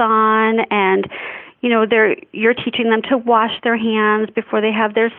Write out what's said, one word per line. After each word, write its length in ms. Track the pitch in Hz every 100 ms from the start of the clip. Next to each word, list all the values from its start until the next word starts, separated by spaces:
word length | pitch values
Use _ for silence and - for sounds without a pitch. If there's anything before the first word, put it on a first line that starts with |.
on 600 | 226 220 220 220 220 226 -
and, 380 | 208 190 190 190 - - - - _
you 80 | 240
know, 180 | 226 214
they're, 300 | 226 214 - -
you're 220 | - 220
teaching 360 | 240 - 233 226
them 120 | 220 220
to 60 | 262
wash 360 | 240 233 226 -
their 140 | 240 233
hands 520 | 226 220 214 214 214
before 260 | 220 214 220
they 120 | 214
have 220 | 214 220
their 180 | 214 233